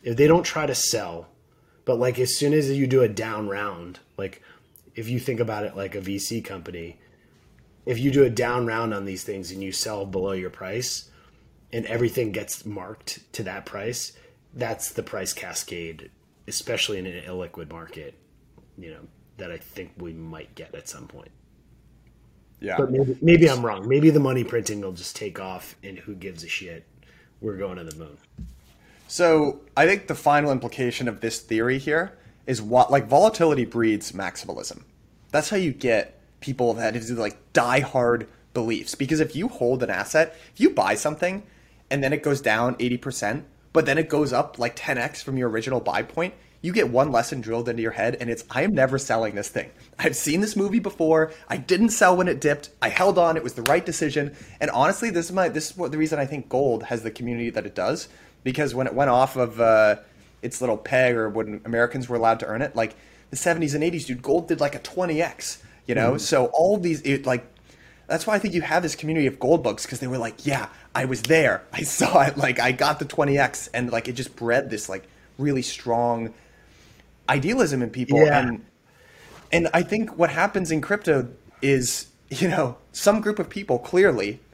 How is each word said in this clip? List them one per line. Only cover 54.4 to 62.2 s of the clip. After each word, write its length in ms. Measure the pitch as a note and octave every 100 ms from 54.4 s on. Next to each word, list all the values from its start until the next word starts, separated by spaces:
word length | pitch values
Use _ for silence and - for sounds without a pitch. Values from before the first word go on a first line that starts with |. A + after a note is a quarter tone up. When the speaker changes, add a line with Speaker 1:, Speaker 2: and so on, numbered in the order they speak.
| - -
Speaker 2:
And 100 | D3+
honestly, 400 | A#2+ D3+ G3 A#3
this 160 | E3+ E3+
is 60 |
my, 160 | F#3 F3
this 220 | D3+ D3+
is 60 | F3+
what, 160 | D#3
the 60 | D3+
reason 200 | D#3 D3+
I 80 | C3+
think 220 | D3 A2+
gold 360 | B2+ C#3 A2+
has 180 | G#2+ A#2+
the 80 | A2
community 400 | - A#2+ A#2+ A#2
that 160 | A2+ G2+
it 80 |
does, 340 | - F#2 D#3 - - - _
because 300 | B2+ C3 D3
when 120 | A#2+ C3
it 80 |
went 160 | B2 C#3
off 260 | B2 C3+ C3
of, 240 | A#2+ A2+
uh, 360 | A#2 A2 G#2+ G#2 - - - _
its 180 | - -
little 180 | B2+ G#2+
peg, 380 | - B2+ B2+ A#2+
or 120 | G#2+
when 320 | A2 G#2+ G#2
Americans 440 | A2+ A#2 A#2+ C3+ B2
were 80 |
allowed 240 | A#2+